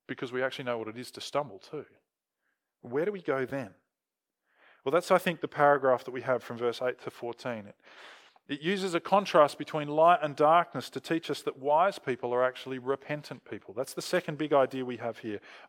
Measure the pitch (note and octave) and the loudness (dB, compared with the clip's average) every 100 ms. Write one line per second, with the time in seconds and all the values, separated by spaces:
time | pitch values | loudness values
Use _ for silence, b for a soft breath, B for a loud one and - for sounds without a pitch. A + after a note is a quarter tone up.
0 | - C3 B2+ B2+ C3 - B2+ A#2+ A2 A#2 | -14 -10 -6 -2 -4 -4 -6 -6 -6 -10
1 | A#2+ - - C#3+ D3 F#2+ - D3+ - _ | -14 -14 -6 -4 -4 -10 -14 -14 -14 _
2 | _ _ _ _ _ _ _ _ B2 C3 | _ _ _ _ _ _ _ _ -6 -4
3 | F3 G3 D#3+ C3+ B2+ C3+ G#2+ - _ _ | -2 -4 -4 -4 -4 -6 -10 -16 _ _
4 | _ _ _ _ b b b b C3+ D#3+ | _ _ _ _ b b b b 0 0
5 | E3+ F3+ F#3 D#3+ D3+ - C#3+ C#3+ C3 B2 | 4 2 2 -4 -4 4 6 6 4 2
6 | - B2 A#2+ B2 - A#2 A#2+ A2+ B2+ B2 | 0 -6 -2 -2 -4 -4 -4 -2 -4 -6
7 | - - A#2+ A2+ B2+ A2+ G2+ - B B | -10 -10 -10 -8 -8 -8 -12 -20 B B
8 | B B B B - C#3+ D#3 G3 F#3+ E3 | B B B B -12 -6 -2 -2 -2 -4
9 | - G3 G3 E3+ D3 - D3+ D#3 D3 D3+ | 0 0 4 6 6 2 -6 -6 -2 4
10 | E3 F3 D3+ C#3 D3+ E3+ E3+ C3 - C3+ | 6 6 2 2 6 6 4 -4 -8 -10
11 | - E3 - C#3+ - - C3+ D3+ F#3+ - | -4 -4 -2 -6 -6 -4 0 4 2 0
12 | - A#2+ B2 B2 B2+ B2+ C3 C3 B2+ C#3 | -6 -4 -2 2 2 0 -8 -6 -2 -4
13 | - D3+ - - - G2+ - G2 C3+ - | -4 -8 -8 -16 -12 -14 -8 -6 -6 -8
14 | - F3+ - D3 D3+ D3 C3 C3+ B2 A#2+ | -2 -2 -2 -4 2 4 4 0 -6 -6
15 | A#2+ A2 A2+ G2+ B B | -8 -6 -8 -8 B B